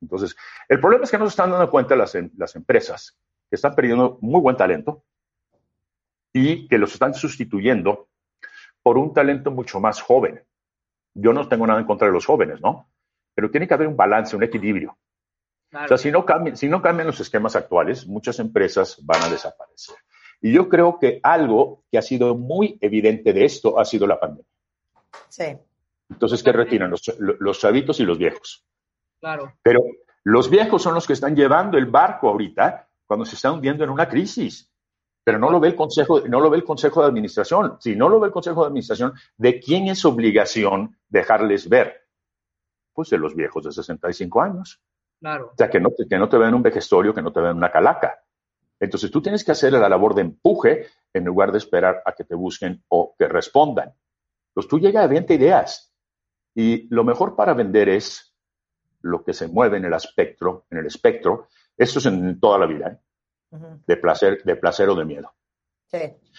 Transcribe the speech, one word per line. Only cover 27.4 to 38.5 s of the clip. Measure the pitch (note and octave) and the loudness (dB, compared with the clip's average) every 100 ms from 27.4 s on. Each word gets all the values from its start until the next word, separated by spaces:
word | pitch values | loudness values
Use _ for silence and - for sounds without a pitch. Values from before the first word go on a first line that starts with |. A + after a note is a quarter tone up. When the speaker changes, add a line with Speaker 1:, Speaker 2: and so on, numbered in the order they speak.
| G2 F#2+ | -4 0
Speaker 1:
chavitos | G#2 B2+ C3+ C3+ | 2 2 -2 -2
y | |
los | F#2+ E2 | -2 0
viejos. | E2 - - - _ _ _ _ _ _ | -4 -6 -20 -20 _ _ _ _ _ _
Speaker 2:
Claro. | D#3+ D3+ C3+ _ | -12 -12 -14 _
Speaker 1:
Pero | A#2+ A#2+ B2 - _ _ | 2 4 0 -8 _ _
los | G#2 A#2 - | 2 2 4
viejos | G3 A3 F3 | 2 4 0
son | F3 | 0
los | E3 | -4
que | - | -2
están | C3+ C#3 | -2 0
llevando | D3 C#3 D#3 G3 D3+ | 2 4 4 2 0
el | |
barco | A#2+ C3 F3+ - A#2 | 2 2 2 2 -2
ahorita | G#2 G2 - D3+ - _ _ | -2 -4 0 -2 -2 _ _
cuando | - G#2+ | -6 -6
se | A2+ | -6
está | - C3 | -4 -4
hundiendo | D#3+ C3+ D3+ | -2 -4 -4
en | C#3 | -4
una | C#3 E3+ | -2 -2
crisis. | - G3 B3 F#3 - _ _ _ _ _ _ | -2 -4 -6 -8 -10 _ _ _ _ _ _
Pero | A2+ A2 | -2 0
no | C3+ | 2
lo | F3 | 4
ve | D3+ | 2
el | |
consejo, | - D#3 D3+ C#3+ D3 | 0 -2 0 2 2
no | A#2+ B2+ | 2 2
lo | D#3 | 2
ve | E3 | 2
el | |
consejo | E3+ D3+ C#3+ D#3+ | -2 -2 0 2
de | D3 | 2
administración. | A2+ G#2 G#2+ - F#3 F3 - | 0 -4 -6 -2 0 -2 -6
Si | A#2 | -6
no | G#2 D#3+ | 0 4
lo | A3 | 4
ve | G3+ | 2
el | |
consejo | F3+ E3+ | -4 -6